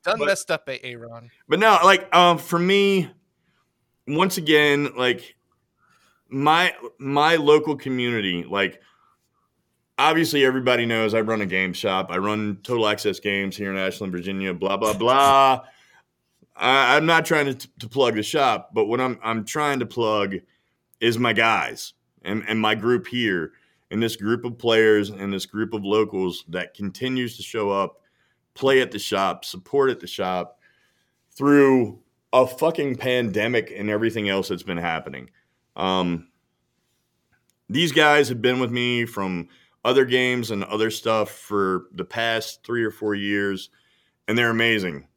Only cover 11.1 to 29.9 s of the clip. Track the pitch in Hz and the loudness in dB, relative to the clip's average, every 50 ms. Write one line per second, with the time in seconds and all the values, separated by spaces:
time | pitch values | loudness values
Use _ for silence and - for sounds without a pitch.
11.1 | 104 113 110 110 113 107 104 92 90 95 95 92 87 - - 104 92 95 95 92 | 0 0 0 0 -2 -2 -2 -2 -2 -2 -2 -2 -4 -4 -4 -2 -2 -2 -2 -2
12.1 | 87 92 95 104 107 107 107 104 101 98 _ - 123 117 110 107 104 104 - 104 | -4 -4 -2 -2 -2 -2 -4 -6 -6 -8 _ -6 -2 -2 0 0 -2 0 -2 -4
13.1 | 95 - - 104 101 98 98 98 95 - 104 98 95 95 95 95 92 - 107 95 | -4 -4 -4 -4 -2 -2 -4 -4 -6 -8 -8 -6 -4 -4 -4 -6 -6 -6 -8 -8
14.1 | 90 90 85 95 98 98 95 95 90 85 95 95 98 98 113 107 107 98 117 120 | -8 -8 -8 -8 -8 -6 -6 -6 -6 -4 -2 -2 -2 0 0 -2 -2 0 2 2
15.1 | 127 139 139 139 135 135 139 135 135 135 - - _ _ _ _ _ _ _ _ | 4 6 6 6 6 6 6 4 4 0 -2 -14 _ _ _ _ _ _ _ _
16.1 | _ _ _ _ _ _ _ _ _ - - 123 131 135 131 123 135 151 156 160 | _ _ _ _ _ _ _ _ _ -2 0 2 4 4 6 6 4 4 4 4
17.1 | 170 160 160 - 165 156 147 139 131 120 - - _ _ - 113 117 135 135 120 | 2 2 2 2 0 0 0 0 -4 -8 -12 -20 _ _ -18 -10 0 0 2 2
18.1 | 110 107 107 - - 156 139 127 110 98 - - - 113 107 104 117 123 127 123 | 2 -2 -4 -2 0 0 2 2 2 0 -4 -6 -2 -2 0 0 0 -2 -2 -4
19.1 | 120 - - 110 113 113 104 - - 156 151 147 143 131 - - - - 117 110 | -4 -6 -6 -4 -4 -4 -6 -6 -6 -4 -2 -2 -2 -2 -4 -6 -4 -4 -2 0
20.1 | 107 104 101 98 98 90 _ _ _ _ _ _ _ _ _ _ _ _ 113 117 | 0 0 -2 -2 -4 -8 _ _ _ _ _ _ _ _ _ _ _ _ 0 0
21.1 | 117 113 123 120 110 101 113 113 110 95 73 62 - - - - _ _ _ _ | 0 2 2 2 2 4 4 2 2 0 -2 -4 -8 -12 -16 -18 _ _ _ _
22.1 | _ _ _ 90 101 110 - - 110 113 110 107 110 117 101 117 123 120 - - | _ _ _ -8 -8 -8 -6 -4 -4 -2 0 0 0 0 0 0 0 0 -2 -6
23.1 | 123 123 120 107 95 87 78 76 _ _ _ _ _ _ _ _ - 107 117 113 | -6 -4 -2 -2 -2 -2 -4 -8 _ _ _ _ _ _ _ _ -6 -4 -2 -4
24.1 | 113 - 98 104 117 117 117 123 117 120 - 120 113 110 113 110 107 104 101 98 | -4 -6 -4 -4 -4 -4 -4 -10 -12 -4 0 2 4 6 6 6 6 4 2 -2
25.1 | 107 98 98 98 98 95 92 - - 104 113 107 113 107 98 98 104 107 110 101 | -8 -8 -6 -6 -6 -6 -8 -8 -6 -6 -6 -4 -6 -8 -4 0 2 2 0 0
26.1 | 98 95 92 90 87 - - - 82 90 87 - _ - 101 98 92 - 127 127 | -2 -4 -4 -4 -6 -8 -14 -10 -8 -8 -8 -10 _ -10 -10 -10 -8 -8 -8 -6
27.1 | 127 127 123 120 120 - 101 - - 113 104 101 98 98 95 90 - _ _ _ | -4 -4 -6 -6 -8 -12 -18 -10 -6 -4 -4 -2 -2 -2 -2 -4 -6 _ _ _
28.1 | _ _ _ _ _ _ _ _ _ - - 135 135 131 127 98 - 104 - - | _ _ _ _ _ _ _ _ _ -2 0 4 4 4 2 2 -4 -10 -6 -4
29.1 | 104 95 98 95 82 - - - - 92 - - - 143 135 135 | -2 0 0 0 -2 -6 -10 -14 -14 -16 -14 -4 -2 0 0 0